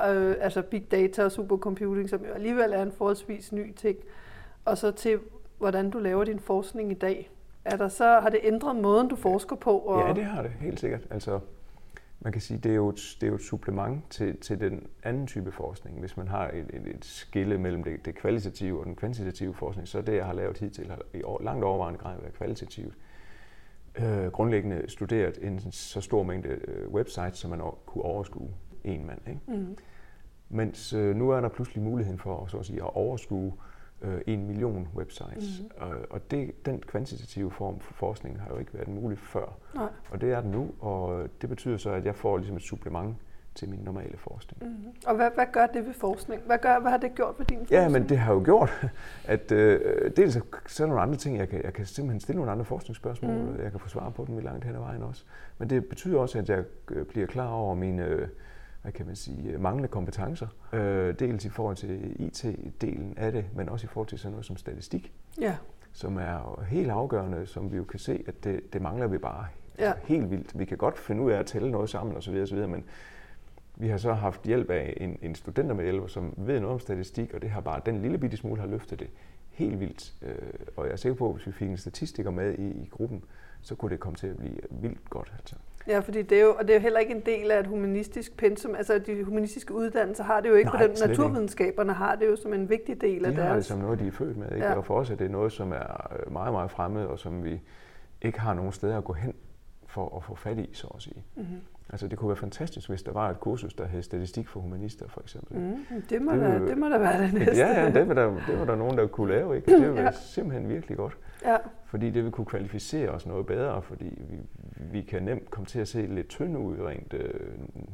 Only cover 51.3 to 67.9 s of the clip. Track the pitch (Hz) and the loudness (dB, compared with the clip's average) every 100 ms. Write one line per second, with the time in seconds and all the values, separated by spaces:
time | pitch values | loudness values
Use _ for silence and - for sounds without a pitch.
51.3 | 113 95 92 - 95 95 - 139 107 - | 0 0 0 -2 -4 -6 -4 -2 -2 -2
52.3 | 170 127 104 113 151 - - - 120 - | 0 0 0 -2 -4 -6 -6 -6 -4 -2
53.3 | 226 233 - 107 98 - - - 110 131 | 0 -2 -4 -4 -6 -6 -6 -6 -6 -6
54.3 | 113 - - 123 120 120 120 117 123 - | -6 -6 -6 -6 -6 -8 -6 -8 -10 -14
55.3 | - - - 110 127 - - 180 156 123 | -16 -14 -8 0 2 2 -6 0 2 2
56.3 | 113 101 95 85 - - 76 76 113 92 | 0 2 0 0 -8 -8 -6 -4 -2 -2
57.3 | 127 123 113 104 90 92 90 85 78 - | -2 -2 -2 -2 0 0 0 0 0 -2
58.3 | - - - - - - - - 101 - | -8 -14 -16 -14 -12 -10 -8 -8 -8 -8
59.3 | 67 90 - 92 123 131 101 90 - 95 | -6 -6 -2 0 0 -2 -2 -4 -4 -4
60.3 | 165 107 - - 113 101 98 92 87 127 | -4 -8 -10 -6 0 2 2 2 2 0
61.3 | 107 101 - 107 92 101 95 101 - - | 0 -4 -4 -2 -2 -4 -6 -6 -4 -6
62.3 | - 117 92 - - 117 - 95 - 110 | -4 -6 -6 -8 -4 -4 -2 -6 -4 -2
63.3 | 113 95 95 85 110 107 110 107 101 101 | -2 -4 -6 -4 -6 -6 -6 -6 -6 -8
64.3 | 107 110 95 - - - - - - - | -10 -10 -10 -10 -10 -6 -6 -6 -14 -14
65.3 | - 220 165 - - - - 92 98 85 | -4 -2 -2 -8 -16 -18 -10 -6 -4 -4
66.3 | 85 57 - 95 151 127 104 139 113 92 | -4 -6 -8 -2 0 0 0 0 0 0
67.3 | 85 92 - 95 95 - | -4 -6 -6 -4 -4 -4